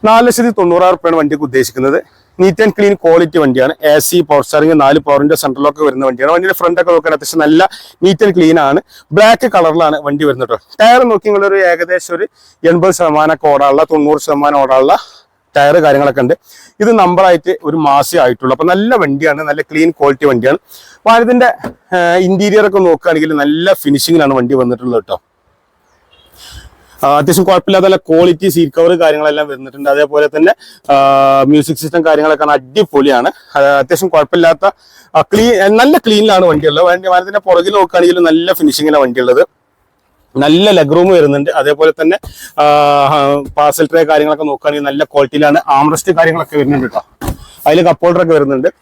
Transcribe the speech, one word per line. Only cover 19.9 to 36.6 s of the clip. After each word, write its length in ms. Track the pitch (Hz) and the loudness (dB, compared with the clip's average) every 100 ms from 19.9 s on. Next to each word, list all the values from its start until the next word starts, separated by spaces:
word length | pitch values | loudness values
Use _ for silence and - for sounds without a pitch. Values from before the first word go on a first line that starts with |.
ക്വാളിറ്റി 340 | - 139 135 147 | 0 -2 0 0
വണ്ടിയാണ്. 320 | 123 123 156 _ - - - 214 | 0 0 -2 _ -20 -20 -6 0
വാഹനത്തിന്റെ, 380 | 233 233 247 254 - - | 2 2 2 0 -2 -12
ഏഹ്, 520 | - _ 180 175 180 | -16 _ -2 0 0
ഇന്റീരിയർ 480 | 185 190 202 208 208 | 0 0 0 2 2
ഒക്കെ 120 | 196 | 0
നോക്കുകയാണെങ്കിൽ 540 | 180 156 175 160 156 | 0 0 0 -2 -2
നല്ല 400 | 151 143 156 180 | -2 -2 -2 -2
ഫിനിഷിങ്ങിലാണ് 600 | 190 147 139 - 165 143 | -2 0 -2 0 0 2
വണ്ടി 220 | 135 120 131 | 0 -2 -2
വന്നിട്ടുള്ളത് 480 | 123 120 127 120 | -2 -4 -4 -6
ട്ടോ. 180 | 104 95 _ _ _ _ _ _ _ _ _ _ _ _ - - - _ _ _ | -6 -12 _ _ _ _ _ _ _ _ _ _ _ _ -20 -20 -20 _ _ _
ആ, 140 | 139 147 | 0 0
അത്യാവശ്യം 260 | 143 175 | 0 0
കുഴപ്പമില്ലാത്ത 420 | 185 180 185 190 190 | 2 0 0 0 2
നല്ല 100 | 190 | 0
ക്വാളിറ്റി 540 | - 160 180 165 190 | 0 2 2 0 -2
സീറ്റ് 240 | 156 160 165 | -2 -2 0
കവർ 140 | 170 175 | 0 2
കാര്യങ്ങളെല്ലാം 480 | 165 151 151 151 151 | 0 0 -2 -2 -6
വരുന്നിട്ടുണ്ട്. 420 | 135 135 135 143 | -10 -14 -8 -4
അതേപോലെ 380 | 143 147 147 147 | 0 0 0 -2
തന്നെ, 260 | 151 170 226 - - - | 0 0 0 -8 -20 -2
ആ, 40 | 139 139 135 135 135 135 | 2 2 2 2 2 2
മ്യൂസിക് 300 | 151 143 151 | 2 0 -6
സിസ്റ്റം 280 | 156 170 160 | -6 -2 0
കാര്യങ്ങളൊക്കെ 380 | 151 156 151 | 0 0 0
ആണ്, 80 | 151 | 0
അടിപൊളിയാണ്. 760 | 147 131 147 196 139 139 127 143 | -2 -2 -4 0 0 0 0 -2
ആ, 320 | - _ 147 | -6 _ -2
അത്യാവശ്യം 500 | 139 139 131 175 185 | 0 0 0 -2 0
കുഴപ്പമില്ലാത്ത, 600 | 160 143 175 170 160 196 - _ _ _ 160 | 0 0 0 0 2 -2 -4 _ _ _ -2
ആ, 60 | |
ക്ലീൻ, 560 | - 208 233 214 196 220 | 0 0 2 2 2 2
നല്ല 200 | 262 330 | 2 0
ക്ലീനിലാണ് 480 | 226 208 220 190 180 | 0 0 2 2 2
വണ്ടിയുള്ളത്. 400 | 151 | 0